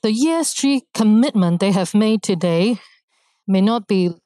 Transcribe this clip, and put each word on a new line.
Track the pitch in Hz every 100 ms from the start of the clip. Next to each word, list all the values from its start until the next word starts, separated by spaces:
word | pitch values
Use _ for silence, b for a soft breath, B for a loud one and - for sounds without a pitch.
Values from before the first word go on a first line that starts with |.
the | 220
E | 220 302
S | 330 302
G | - 277 277 _
commitment | - 214 214 277 214 175 170
they | 196
have | 196 180
made | 208 220 220
today | - 185 180 165 202 233 b b b b b b -
may | 190
not | 196 233 208
be | 196 175 170